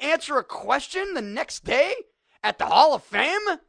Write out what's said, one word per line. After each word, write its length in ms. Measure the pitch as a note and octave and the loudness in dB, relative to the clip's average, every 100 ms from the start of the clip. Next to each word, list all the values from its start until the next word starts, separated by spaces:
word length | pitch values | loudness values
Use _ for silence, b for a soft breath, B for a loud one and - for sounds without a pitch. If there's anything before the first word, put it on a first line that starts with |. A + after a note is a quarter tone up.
answer 360 | C#4 E4 - C#4 | -2 -2 0 -2
a 60 | |
question 680 | - - G3+ C4+ - F#4 G4 | -2 -10 -2 -2 -2 -6 -4
the 80 | E4+ | -6
next 420 | G#3 A3 - - | -6 -6 -8 -8
day 300 | - B3 F4 B4+ - _ _ _ | -2 2 2 0 -10 _ _ _
at 140 | G#3+ - | -4 -2
the 80 | - | 2
Hall 300 | F#3+ D#4 A#3+ | 6 6 4
of 80 | |
Fame 560 | - G#3 C#4 G4 G#4 E4 | -2 -2 0 -2 -2 -6